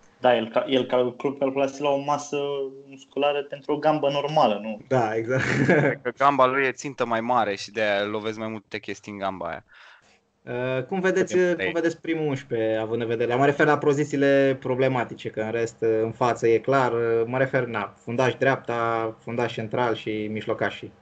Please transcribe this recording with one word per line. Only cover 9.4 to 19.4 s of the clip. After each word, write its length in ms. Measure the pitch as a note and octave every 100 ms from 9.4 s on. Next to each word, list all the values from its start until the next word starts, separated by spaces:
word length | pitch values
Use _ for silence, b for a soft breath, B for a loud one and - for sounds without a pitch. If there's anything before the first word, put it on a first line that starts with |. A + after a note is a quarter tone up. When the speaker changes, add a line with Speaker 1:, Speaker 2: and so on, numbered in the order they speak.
| E2
Speaker 3:
aia. 160 | D#2+ - B B B B B _ _
Speaker 2:
Uh, 400 | B2+ B2 B2+ C3
cum 160 | C3 F#3+
vedeți, 360 | F#3 F#3 F3 F3+
Speaker 3:
Vedem. 280 | F3+ E3+
Speaker 2:
cum 80 | F#3
vedeți 280 | E3+ E3 E3
primul 260 | D#3+ D#3+ D3+
unsprezece, 480 | C3+ - A#2 A2 A2
având 220 | A2 A#2
în 40 | A2+
vedere? 260 | A#2 A#2
Mă 100 | A#2+
refer 220 | C#3 C#3 D3+
la 120 | C#3+
pozițiile 760 | D3+ C#3 D3 C#3+ C#3 C#3 C3+ C3
problematice, 680 | B2+ B2+ C3 C3 A2+ G#2 A#2
că 100 | -
în 100 | A2
rest, 260 | A#2 A2+ -
uh, 200 | A2+ A2
în 100 | A2+
față 360 | - B2 A#2 A#2
e 100 | A2+
clar, 340 | A#2+ C#3 B2
uh, 300 | A#2 A#2 A#2 A#2
mă 120 | B2+
refer, 260 | C3+ C3+
na, 300 | A#2+ A2 G2 -
fundaș 360 | - A#2+ B2+
dreapta, 800 | A#2 C3 B2+ - A#2+ A#2 A2+ A2+ A2
fundaș 340 | - A#2